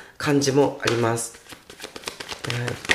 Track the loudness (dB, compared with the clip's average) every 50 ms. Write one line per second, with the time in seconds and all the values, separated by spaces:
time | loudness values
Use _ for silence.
0 | -18 -18 -12 -4 0 2 4 4 4 4 4 6 4 4 2 -2 -2 0 0 2
1 | 2 2 2 0 -4 -8 -10 -16 -20 -20 -20 -20 -20 -20 -20 -16 -16 -16 -14 -12
2 | -12 -12 -12 -12 -12 -12 -12 -10 -6 -6 -4 -4 -4 -6 -6 -6 0 2 2